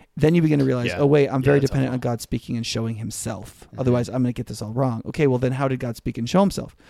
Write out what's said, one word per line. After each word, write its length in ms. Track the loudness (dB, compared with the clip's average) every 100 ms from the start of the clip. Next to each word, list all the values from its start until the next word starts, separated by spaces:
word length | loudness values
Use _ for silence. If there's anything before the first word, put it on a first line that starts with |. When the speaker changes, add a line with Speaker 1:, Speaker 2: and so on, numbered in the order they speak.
| _ 0
Speaker 1:
then 180 | 4 4
you 60 |
begin 180 | 4 4
to 60 | 2
realize, 220 | 0 -2
Speaker 2:
Yeah. 120 | 2
Speaker 1:
"Oh, 60 | 4
wait, 200 | 4 4
I'm 120 | 2
Speaker 2:
Yeah, 40 | 2
Speaker 1:
very 140 | 4
Speaker 2:
that's 100 | 2
Speaker 1:
dependent 200 | 0 0
Speaker 2:
helpful. 160 | -2 -2
Speaker 1:
on 40 |
God 80 | -4
speaking 340 | -4 -8 -4 -6
and 80 | -4
showing 300 | -4 -4 -6
himself. 680 | -8 -8 -8 -8 -14 -20 -16
Speaker 2:
Mm-hmm. 120 | -2
Speaker 1:
Otherwise, 300 | 0 2 0
I'm 120 | 0
gonna 120 | 0
get 140 | -2 -8
this 140 | -10
all 120 | -6
wrong." 280 | -2 -2 -2 -6
Okay, 200 | 0 2
well, 100 | 2
then 140 | 0
how 140 | 0 -2
did 100 | -2
God 160 | -6 -6
speak 220 | -8 -6
and 100 | 0
show 120 | 4
himself? 340 | 4 0 -10 -16